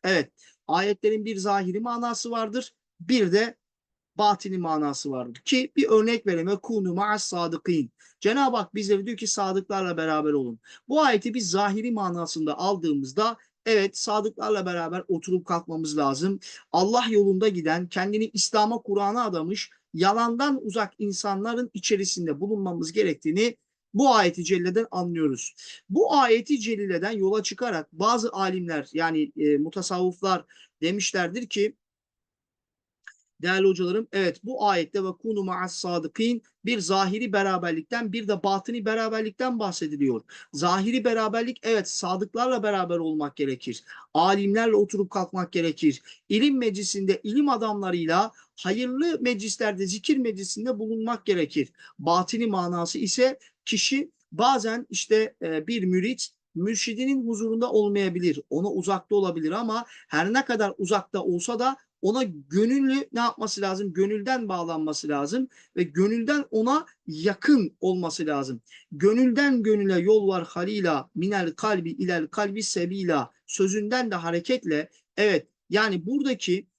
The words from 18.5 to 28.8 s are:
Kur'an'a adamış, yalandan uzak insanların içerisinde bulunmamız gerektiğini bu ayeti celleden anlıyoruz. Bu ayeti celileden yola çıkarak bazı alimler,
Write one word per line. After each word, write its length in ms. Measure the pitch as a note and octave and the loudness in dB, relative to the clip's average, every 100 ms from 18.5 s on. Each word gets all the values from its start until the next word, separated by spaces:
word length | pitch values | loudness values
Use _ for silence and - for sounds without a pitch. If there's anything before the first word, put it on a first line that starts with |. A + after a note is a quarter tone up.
| G#3+ G#3+ A#3 | 2 2 0
Kur'an'a 460 | - G3+ G3+ A#3 | -2 0 0 0
adamış, 460 | A3+ F3 D#3+ G3+ - _ _ | -2 -2 -4 -4 -8 _ _
yalandan 680 | D#3+ F#3+ A3 A#3 A#3 D4 C4+ | 2 2 4 0 0 0 0
uzak 280 | A3 A3 G3 _ | -2 -4 -4 _
insanların 720 | G#3 F#3+ G#3 G3 A3 A#3 B3 | -6 -4 -4 -2 -2 -4 -6
içerisinde 680 | F#3+ - G#3 F#3+ - E3+ C#3+ | -6 -2 0 0 -2 -4 -4
bulunmamız 520 | G3+ G#3+ F#3+ F3 D#3+ | -2 -2 -2 -4 -4
gerektiğini 640 | F#3 F#3+ C#3+ D#3 F3 A#3 A#3 _ _ _ | 0 0 0 -2 2 0 -2 _ _ _
bu 200 | G3+ C#4 | 2 4
ayeti 300 | A3+ F3+ F3 | 6 4 0
celleden 420 | E3 F#3 F3+ F#3 A3+ | -2 0 2 0 -2
anlıyoruz. 640 | F3+ F3+ E3+ D3+ B2+ - - - - _ | -4 -4 0 0 -2 -8 -16 -20 -20 _
Bu 260 | G3+ A4+ | 0 4
ayeti 460 | D4+ B3 A3+ - C#4+ | 4 6 4 2 -2
celileden 500 | G#3+ G#3+ G3+ E3+ G3 | 0 -2 -2 -2 -2
yola 320 | A3 F#3+ G#3+ | 0 0 0
çıkarak 500 | G#3 G#3 A#3+ E3+ D3+ | -2 -4 -4 -4 -6
bazı 400 | E3 G#3 A#3+ A3+ | 0 2 2 0
alimler, 560 | - F#3+ F#3 E3+ D#3 | -2 -2 -2 -4 -6